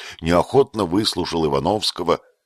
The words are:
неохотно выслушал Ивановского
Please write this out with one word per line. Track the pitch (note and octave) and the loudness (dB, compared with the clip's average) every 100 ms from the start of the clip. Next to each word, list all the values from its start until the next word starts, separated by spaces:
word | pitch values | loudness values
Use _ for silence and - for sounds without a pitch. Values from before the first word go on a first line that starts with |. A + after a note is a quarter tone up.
| - - | -14 -6
неохотно | D#2+ F2 - C3 C3+ A2 | 2 2 4 2 2 0
выслушал | F2+ F#2+ A2 F2+ E2+ E2+ D#2 | 0 0 0 -2 -4 0 0
Ивановского | C#2 D2+ G#2 - - E2+ E2 _ _ | 0 0 -2 -2 -4 -2 -2 _ _